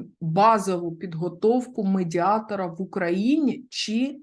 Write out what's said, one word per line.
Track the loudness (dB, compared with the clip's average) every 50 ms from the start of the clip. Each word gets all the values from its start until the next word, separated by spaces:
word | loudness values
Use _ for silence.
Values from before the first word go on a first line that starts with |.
| -8 -8 -12 _
базову | -6 -2 2 4 6 6 6 4 2 0 -2 -2 -2 -6 -8
підготовку | -8 -10 -10 -8 -6 -6 -6 -4 0 2 4 4 4 0 -2 -4 -4 0
медіатора | 0 2 0 0 0 0 0 2 2 2 2 0 -4 -6 -6 -6 -6
в | -6 -8
Україні | -10 -8 -4 -4 -2 0 0 0 2 2 2 2 2 0 -2 -2 -8 -12
чи | -10 -8 -6 -4 -2 -2 -2 -2 -4 -8